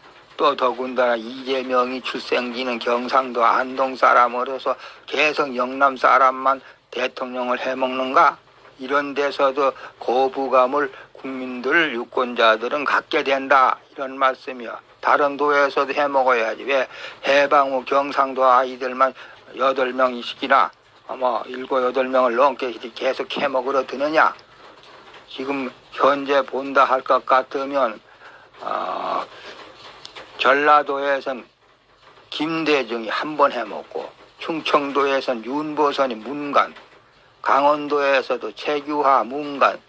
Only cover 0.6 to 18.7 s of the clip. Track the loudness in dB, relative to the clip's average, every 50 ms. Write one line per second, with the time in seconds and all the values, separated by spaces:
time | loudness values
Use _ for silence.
0.6 | 0 -2 -2 -2 -6 -4 -2 0 0 2 0 -2 -4 -8 -12 -10 -6 -4 -4 -4
1.6 | -2 0 0 0 0 0 -2 -6 -6 -6 -8 -6 -4 -2 -2 -2 -2 -2 -6 -6
2.6 | -4 -4 -4 -4 -2 -2 -2 -2 0 0 0 0 0 0 0 2 2 4 4 2
3.6 | 0 -2 -2 -2 -2 -2 0 2 4 4 6 6 4 4 2 -2 -4 -4 -6 -4
4.6 | -4 -4 -6 -6 -8 -16 -20 -20 -14 -6 -2 0 0 0 0 0 -2 -2 -2 -4
5.6 | -4 -4 0 2 2 2 2 2 2 4 4 6 6 4 2 2 0 0 0 0
6.6 | -4 -12 -20 _ _ _ -6 -4 -4 -4 -4 -6 -8 -6 -6 -4 -4 -2 -2 -2
7.6 | -2 -4 -4 -2 -2 -2 -2 -2 -4 0 2 4 4 4 2 0 _ _ _ _
8.6 | -20 -20 -18 -14 -8 -4 -2 -2 -2 -2 -2 -2 -2 -2 0 0 0 0 2 2
9.6 | 0 0 0 -4 -8 -20 -18 -8 -4 -2 0 2 2 0 0 -2 -2 2 4 4
10.6 | 4 4 2 0 -2 -4 -6 -12 -20 -20 -20 -16 -12 -12 -10 -10 -10 -10 -10 -6
11.6 | -2 0 2 2 2 2 0 -6 -8 -6 -4 -4 -4 -2 0 2 4 4 4 4
12.6 | 0 -2 -4 -2 -2 0 0 0 0 -2 -2 -2 0 0 0 0 0 2 4 4
13.6 | 6 4 2 0 -4 _ _ -10 -10 -10 -4 -2 0 0 0 -2 -6 -12 -12 -12
14.6 | -12 -12 -12 -14 -16 _ _ _ -2 0 2 2 2 2 0 0 0 2 4 4
15.6 | 2 2 2 0 -2 0 0 0 0 0 2 2 2 4 2 2 0 -2 -4 -6
16.6 | -4 -2 0 0 0 -2 -6 -12 -16 -16 -14 -6 -2 2 4 4 4 4 4 4
17.6 | 4 4 0 -4 -2 0 0 0 0 0 0 0 -2 0 0 2 4 6 6 6
18.6 | 4 2